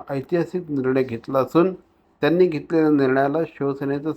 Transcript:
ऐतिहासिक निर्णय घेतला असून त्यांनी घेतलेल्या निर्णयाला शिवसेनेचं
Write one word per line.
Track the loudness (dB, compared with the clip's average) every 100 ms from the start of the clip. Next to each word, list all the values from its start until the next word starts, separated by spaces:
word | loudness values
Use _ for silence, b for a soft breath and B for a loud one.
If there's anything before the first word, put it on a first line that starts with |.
| -4
ऐतिहासिक | -8 -4 -2 -2 -6 -6
निर्णय | -4 0 0
घेतला | 0 -4 -4 -2
असून | 2 2 2
त्यांनी | 0 _ _ _ _ 0 4 2
घेतलेल्या | 0 -2 2 4
निर्णयाला | 4 2 2 2 0 -4
शिवसेनेचं | -4 -6 -4 -4 -4 -6